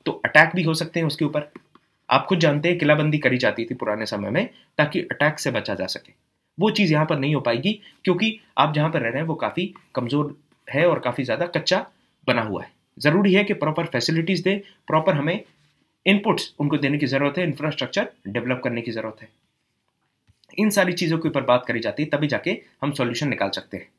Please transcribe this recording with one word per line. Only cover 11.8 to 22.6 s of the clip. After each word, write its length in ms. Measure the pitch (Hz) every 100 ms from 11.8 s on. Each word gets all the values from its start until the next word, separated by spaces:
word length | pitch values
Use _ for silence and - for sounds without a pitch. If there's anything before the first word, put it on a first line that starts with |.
| - _ _ _ -
बना 140 | 117
हुआ 220 | 107 92
है। 80 | - _ _ -
ज़रूरी 340 | 147 175 202
है 100 | 190
कि 100 | 202
प्रॉपर 320 | - 147 151 165
फैसिलिटीज 540 | 123 139 165 165 175
दें, 200 | 185 202
प्रॉपर 540 | - _ - 156 165
हमें 300 | 151 151 208 - _ _ _ _ _ 185
इनपुट्स 500 | 202 208 - - -
उनको 180 | 147 147
देने 200 | 139 147
की 80 | 127
ज़रूरत 320 | 135 143 147
है, 60 |
इंफ्रास्ट्रक्चर 640 | 175 131 151 - 127 202 233 - 98
डेवलप 340 | 110 123 123
करने 180 | 120 117
की 100 | 117
ज़रूरत 300 | 110 107 -
है। 80 | 110 _ _ _ _ _ _ _ _ _ _ _ _ -
इन 100 | 214
सारी 240 | 202 180
चीज़ों 260 | 175 156 165
के 100 | 160
ऊपर 120 | 139
बात 240 | 127 123 -
करी 120 | 117
जाती 240 | 110 117
है, 60 | 151
तभी 180 | 147 151
जाके 340 | 110 175 220